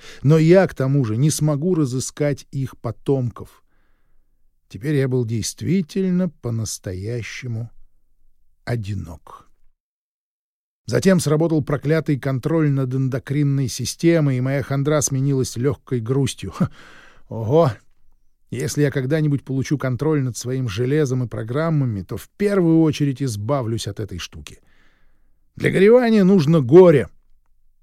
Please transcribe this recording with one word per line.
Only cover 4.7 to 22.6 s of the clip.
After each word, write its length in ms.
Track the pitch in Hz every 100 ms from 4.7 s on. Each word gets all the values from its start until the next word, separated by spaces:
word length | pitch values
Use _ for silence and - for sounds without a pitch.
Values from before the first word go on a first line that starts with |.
| 95 139
я 140 | 143 135
был 160 | 127
действительно 1040 | 113 113 - - 113 196 156 196 190 180 185
по-настоящему 1400 | - 120 113 110 - 101 92 104 120 101 - 123 113 117 - - _ _ _ - _ _ _
одинок. 840 | - 120 101 98 82 82 - - _ _ - _ _ _ _ _ _ _ _ _ _ _
Затем 340 | - 123 196 180
сработал 460 | 143 151 165 156
проклятый 520 | - 139 143 160 160 135
контроль 540 | 139 131 151 160 151
над 240 | 139 131
эндокринной 720 | 131 131 123 - 143 143 139 127
системой, 680 | - 117 - 170 170 143 127
и 40 |
моя 220 | 131 139
хандра 380 | - 139 143 151
сменилась 560 | - 131 139 135 117 113
легкой 440 | 135 110 - 123
грустью. 520 | 113 135 127 - 95
Ха, 180 | - - - - - - - -
ого! 440 | 110 110 160 147 101 _ _ - _ _ _ -
Если 320 | 117 143 147
я 100 | 143
когда-нибудь 520 | 143 127 156 151 139
получу 320 | - 131 - 143
контроль 460 | 131 120 147 151
над 140 | 131 -
своим 320 | 120 131 123
железом 560 | 95 127 151 131 127
и 20 | 117
программами, 760 | 110 110 139 165 151 127 101
то 140 | - 104
в 120 | - -
первую 460 | 202 196